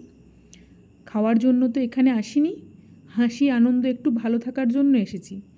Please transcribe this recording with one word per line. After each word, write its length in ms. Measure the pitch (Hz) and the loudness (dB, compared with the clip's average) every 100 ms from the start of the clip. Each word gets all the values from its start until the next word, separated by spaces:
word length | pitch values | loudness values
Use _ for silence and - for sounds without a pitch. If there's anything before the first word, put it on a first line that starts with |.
| - _ - _ _ - - - _ _ - | -12 _ -20 _ _ -20 -20 -20 _ _ -8
খাওয়ার 320 | 214 220 226 | -2 2 2
জন্য 300 | 254 247 254 | 2 2 0
তো 120 | 269 | -2
এখানে 320 | 240 254 262 | -2 2 2
আসিনি, 440 | 233 208 285 311 415 - - - - - | 0 -2 -2 -2 -4 -16 -20 -20 -20 -8
হাসি 400 | 208 240 233 285 | -2 -2 0 0
আনন্দ 360 | 240 240 247 262 | 2 2 2 -2
একটু 260 | 254 302 | -2 -2
ভালো 280 | 226 226 233 | -2 -2 -4
থাকার 300 | 240 262 254 | -4 -4 -2
জন্য 280 | 262 285 254 | 2 2 2
এসেছি। 440 | 185 185 - 196 - | 0 -6 -14 -18 -18